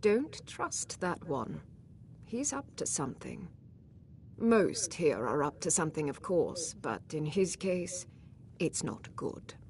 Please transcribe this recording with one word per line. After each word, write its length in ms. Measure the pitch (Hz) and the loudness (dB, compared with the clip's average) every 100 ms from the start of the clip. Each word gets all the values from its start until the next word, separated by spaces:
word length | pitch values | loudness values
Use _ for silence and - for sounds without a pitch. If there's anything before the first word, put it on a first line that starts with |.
Don't 460 | 214 208 302 - - | 6 4 2 -6 -14
trust 520 | - - - - - | -6 -4 -4 -6 -2
that 220 | 185 170 170 | 0 0 0
one. 320 | 139 113 151 - - - - - - | -2 -2 -6 -10 -18 -20 -20 -18 -18
He's 300 | - 233 285 | -8 -4 -2
up 100 | 277 277 - | -2 -6 -6
to 100 | - | -4
something. 600 | - 135 117 127 123 175 - - - - - - - - - | -2 -2 -4 -10 -10 -12 -14 -20 -20 -20 -20 -20 -20 -18 -2
Most 560 | 226 226 185 - - | 6 8 6 2 -4
here 320 | - 170 104 117 | 2 2 4 2
are 160 | 127 | 2
up 180 | 147 - | 2 0
to 100 | 180 | 0
something, 380 | - 160 156 151 | 2 2 0 -2
of 140 | 135 | -2
course, 520 | - 180 110 - - - | 0 4 4 2 -6 -6
but 220 | - 110 - | -4 -4 -4
in 140 | 156 151 | -2 0
his 280 | 170 190 | 2 2
case, 520 | - 196 180 175 - - - - - - - | 2 0 0 -2 -6 -10 -16 -20 -20 -20 -2
it's 240 | 165 - | 0 0
not 320 | - 110 - | -4 -4 -8
good. 380 | - - - - - - | -6 -6 -6 -12 -18 -18